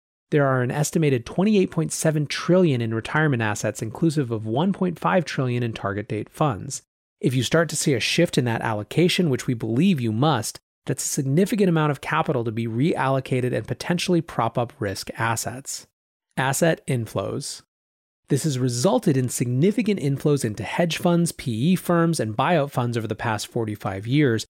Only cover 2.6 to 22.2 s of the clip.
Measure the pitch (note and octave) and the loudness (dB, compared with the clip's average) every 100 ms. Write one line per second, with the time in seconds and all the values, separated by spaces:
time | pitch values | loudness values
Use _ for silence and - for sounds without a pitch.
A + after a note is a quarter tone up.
2.6 | F3 B2 A2+ A2+ - D3+ D#3 B2 A2 G2+ | 6 2 0 -2 -2 2 2 2 0 -2
3.6 | A2 - A2+ - E3 D3+ B2 A2+ A2 A#2+ | -4 -4 -8 0 0 0 -2 -4 -2 0
4.6 | F#3+ F#3 F#3 E3 E3 F#3 D3 - B2+ A#2+ | 0 0 -2 -2 0 2 0 -2 -2 0
5.6 | A#2+ A2 G2+ G2+ G#2 G#2+ - - D#3 G2 | -2 -4 -4 -4 -4 -6 -6 -2 -2 -2
6.6 | G#2+ - _ _ _ - D#3+ B2+ A2 D#3+ | -8 -12 _ _ _ -4 -2 0 2 2
7.6 | E3 - - B2 - - E3+ - B2 A2+ | 0 0 0 0 0 2 2 2 0 0
8.6 | - G#2+ G#2 - F3 - F3 B2 - A#2+ | -2 -4 -2 2 2 4 2 0 -2 -4
9.6 | A2 A#2 F#3+ D#3+ A#2 A2 D3+ B2+ G#2+ - | -2 2 2 2 0 2 2 2 -2 -10
10.6 | _ _ - C#3 - - C3+ C#3+ F#3+ G#3+ | _ _ -6 -4 -4 -2 0 2 2 2
11.6 | G3 D#3+ D3+ C3+ - D#3 D#3+ C3+ A#2 A2 | 2 4 2 -2 -2 -2 0 0 -2 -2
12.6 | A2+ A2+ D#3 F#3+ C3+ C3+ C3 C3 B2 B2+ | -2 0 0 2 0 0 0 -2 0 -2
13.6 | G#2+ A#2+ - F3 - F3 - - - - | -4 -8 -4 -2 2 0 0 -2 -2 0
14.6 | A#2+ - G2+ F#2+ - - A#2 A2+ - B2 | -4 -4 -6 -6 -10 -4 -2 -2 -4 -8
15.6 | - - - _ _ _ _ - C3+ C#3 | -12 -12 -14 _ _ _ _ -4 -2 2
16.6 | E3 E3+ - B2+ A2 - G#2+ A#2+ - - | 2 0 -2 -4 -2 -4 -4 -6 -8 -14
17.6 | _ _ _ _ _ _ - C#3+ D#3+ B2+ | _ _ _ _ _ _ -4 -2 0 0
18.6 | B2+ A#2+ D#3+ B3 - C3+ B2 - B2 B2 | 0 2 2 2 2 2 0 -2 -2 2
19.6 | F3+ G#3+ G#3 G3 C#3 C#3 D#3 C#3+ A2+ G#2 | 2 2 0 0 0 0 2 2 0 -4
20.6 | - - F3 - F3+ E3+ E3+ - - A2 | -6 -2 -2 0 2 2 2 -2 -6 0
21.6 | D3+ F3+ - E3+ E3+ D#3+ | 2 2 2 2 2 0